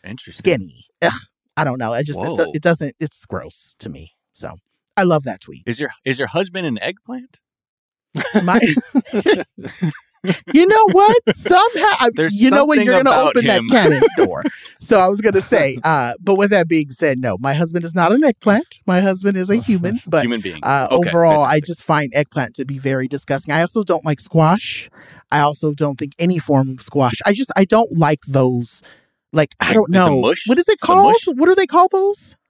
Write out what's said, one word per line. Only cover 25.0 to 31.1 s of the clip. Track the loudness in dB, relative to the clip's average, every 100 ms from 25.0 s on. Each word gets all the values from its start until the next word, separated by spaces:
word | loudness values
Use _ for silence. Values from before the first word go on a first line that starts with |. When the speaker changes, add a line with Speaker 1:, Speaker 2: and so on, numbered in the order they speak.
| -20 -20 _
Speaker 2:
I | 0
also | 0 0 -6
don't | -2 -4 -4
think | -12 -4
any | -2 -2
form | 0 0 0
of | -6
squash. | -6 0 0 0 -2
I |
just, | -2 -2 0
I | 2
don't | 2 0 0
like | 0 0 -2
those. | 0 0 0 -6 -12 -18 _ _ _ _
Like, | -2 -2 _
I | 0
Speaker 1:
Like, |
Speaker 2:
don't | 0 2
Speaker 1:
it's |
a | 2 4
Speaker 2:
know. | 2
Speaker 1:
mush? | 0 -2 0
Speaker 2:
What | 0
is | 2
it |
Speaker 1:
It's | 0
a | 2
Speaker 2:
called? | 4 4